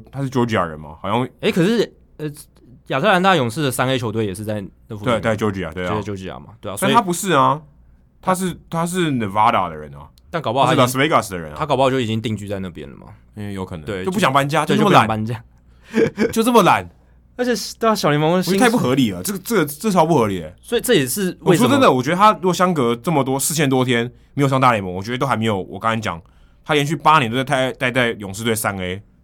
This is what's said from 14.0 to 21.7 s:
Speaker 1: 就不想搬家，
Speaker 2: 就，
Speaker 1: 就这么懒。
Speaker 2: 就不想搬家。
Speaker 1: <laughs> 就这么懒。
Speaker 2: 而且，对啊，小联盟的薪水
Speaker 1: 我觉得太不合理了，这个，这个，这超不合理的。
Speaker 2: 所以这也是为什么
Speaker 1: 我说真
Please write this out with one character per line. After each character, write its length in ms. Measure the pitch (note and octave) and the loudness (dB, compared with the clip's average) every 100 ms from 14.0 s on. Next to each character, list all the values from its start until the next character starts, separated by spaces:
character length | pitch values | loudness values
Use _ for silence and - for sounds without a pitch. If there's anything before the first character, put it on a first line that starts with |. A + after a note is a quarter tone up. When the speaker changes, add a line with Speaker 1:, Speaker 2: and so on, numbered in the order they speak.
| F#2+ | -4
Speaker 1:
就 60 | |
不 80 | F#3 | -4
想 120 | D3 | -2
搬 160 | C3+ C#3 | 0 0
家， 180 | D#3 D3+ | -2 0
Speaker 2:
就， 100 | G#3+ | 0
Speaker 1:
就 80 | |
这 60 | G#3 | 2
么 40 | |
懒。 120 | D#3+ G#2 | 2 2
Speaker 2:
就 20 | |
不 0 | |
想 0 | |
搬 180 | A2 A2 | -2 -6
家。 1000 | A#2 - _ _ - - G#3+ - - A3 | -8 -12 _ _ -20 -6 -2 0 0 -2
Speaker 1:
<laughs> 40 | |
就 100 | A3 | 0
这 100 | A3+ | 2
么 100 | A#3+ | 4
懒。 260 | E3+ A2+ F2 - _ _ _ - | 4 2 -2 -14 _ _ _ -6
Speaker 2:
而 80 | B3 | -2
且， 80 | A3 - - | -2 -6 -2
对 100 | A3+ | 0
啊， 60 | G#3+ | 2
小 140 | E3+ | 2
联 100 | D3 | 2
盟 160 | D#3 F3+ | 2 2
的 80 | |
薪 100 | F3+ | 2
水 60 | F#3+ | 2
Speaker 1:
我 0 | |
觉 60 | B3 | 4
得 60 | |
太 60 | A#3 | 4
不 0 | |
合 160 | B2+ | 2
理 160 | C#3 A#2 | 2 2
了， 140 | F2+ | 0
这 100 | F#2 | -6
个， 60 | G3+ | -6
这 160 | - A3 | -2 0
个， 100 | D3 | 0
这 240 | - A3 | -2 0
超 160 | F#3 D#3+ | 2 4
不 80 | |
合 140 | D#3+ G#2+ | 4 2
理 140 | F#2 | -2
的。 120 | D#2 - | -8 -14
Speaker 2:
所 160 | - A#3 | -6 -4
以 40 | |
这 120 | - | 2
也 140 | G#3 B2+ | 2 2
是 280 | G3+ F#3 - | -2 -4 -2
为 140 | - E3+ | 2 4
什 80 | |
么 40 | |
Speaker 1:
我 20 | |
说 0 | |
真 100 | A#3+ | 4